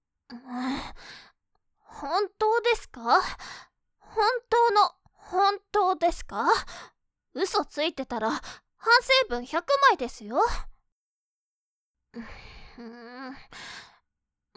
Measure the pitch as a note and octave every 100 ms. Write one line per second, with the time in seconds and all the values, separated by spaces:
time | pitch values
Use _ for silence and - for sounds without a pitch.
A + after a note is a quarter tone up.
0 | _ _ _ A#3+ C4 B3 B3+ C#4 - -
1 | - - - _ _ _ _ _ _ -
2 | C#4 F4 G#4 - G#4+ F4 A4 A4 - B3+
3 | A#3 D#4+ - - - - - _ _ _
4 | - - G#4+ B4 - A#4 A#4 G#4 G4 -
5 | _ _ - F4+ G4+ G4+ - G#4 F#4 F#4
6 | F4 - - G3+ C4+ A4+ - - - _
7 | _ _ _ B3+ F#4+ G#4 - - D#4 C#4
8 | C4 A#3 A3 D4+ - - _ _ - A#4+
9 | A#4+ C5 B4+ A#3+ B3 D#4 - C#5 C5+ G4+
10 | - - G#3 B3+ A4+ - - - _ _
11 | _ _ _ _ _ _ _ _ _ _
12 | _ A#3+ A#3 - - - - - A#3 A#3+
13 | A#3 B3 C4 C4+ - - - - - _
14 | _ _ _ _ _